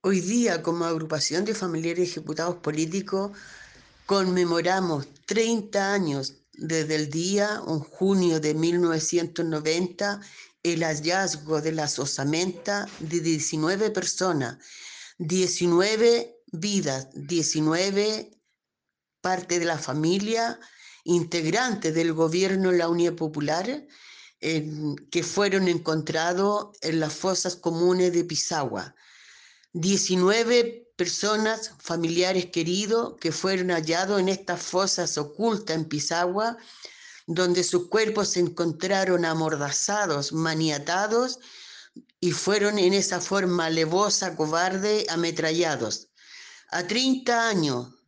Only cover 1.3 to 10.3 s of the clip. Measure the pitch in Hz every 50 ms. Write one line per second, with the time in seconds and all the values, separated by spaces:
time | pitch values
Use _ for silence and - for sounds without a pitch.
1.3 | 147 180 202 214 214 214 190 180 160 160 165 170 170 175 180 175 - 160 156 -
2.3 | 151 156 165 175 175 175 - 151 151 156 160 160 175 196 190 - 196 190 196 202
3.3 | 202 - - - - - - - - - - - _ _ _ - 202 196 185 185
4.3 | 180 180 180 170 170 170 160 180 185 190 180 170 156 139 135 - - - _ -
5.3 | 202 220 226 226 233 226 214 214 - 202 196 196 202 196 185 156 139 139 135 -
6.3 | - _ _ _ - - - 160 165 160 156 151 156 151 151 147 139 160 170 185
7.3 | 196 202 202 208 208 - - - 160 156 143 - - - 185 196 196 190 180 175
8.3 | 160 160 151 151 151 156 160 170 170 175 175 165 160 156 160 - - 175 160 160
9.3 | - - 165 165 160 151 151 156 160 170 185 180 - - 202 202 202 208 - -